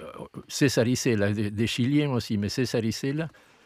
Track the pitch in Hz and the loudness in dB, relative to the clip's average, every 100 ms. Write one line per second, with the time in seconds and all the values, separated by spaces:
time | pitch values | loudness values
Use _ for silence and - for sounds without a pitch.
0 | - - - - - - 139 - 117 127 | -14 -14 -14 -14 -6 0 2 4 2 2
1 | 131 107 101 104 104 107 113 - 123 147 | 2 2 2 2 0 0 0 0 2 2
2 | 143 123 - 104 104 - 120 123 110 - | 2 0 0 -2 0 0 0 0 -2 -2
3 | 135 151 160 - - - | -2 -2 -6 -10 -20 -20